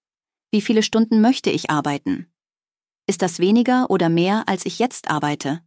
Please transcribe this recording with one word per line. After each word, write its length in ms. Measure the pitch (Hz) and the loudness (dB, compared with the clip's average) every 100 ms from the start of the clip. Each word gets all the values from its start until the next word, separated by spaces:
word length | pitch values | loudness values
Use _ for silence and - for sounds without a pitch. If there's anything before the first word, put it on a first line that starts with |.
| _ _ _ _ _ | _ _ _ _ _
Wie 100 | 214 | -2
viele 220 | - 220 | 2 0
Stunden 360 | 214 220 226 220 | 2 0 2 4
möchte 300 | 220 269 - | 4 2 -2
ich 200 | 151 - | -2 -2
arbeiten? 640 | 151 147 143 - 92 - _ _ _ _ _ _ _ - | -2 -2 -6 -6 -6 -8 _ _ _ _ _ _ _ -6
Ist 140 | 196 | -2
das 180 | 185 170 | -2 0
weniger 500 | 180 226 240 254 254 | 2 4 4 2 2
oder 180 | 190 170 | 2 2
mehr, 400 | 165 180 214 - | 2 2 0 -2
als 180 | 190 190 | -4 -6
ich 140 | 170 | -4
jetzt 300 | 240 - - | -4 -4 -4
arbeite? 520 | 151 147 147 139 165 | -2 -2 -4 -6 -8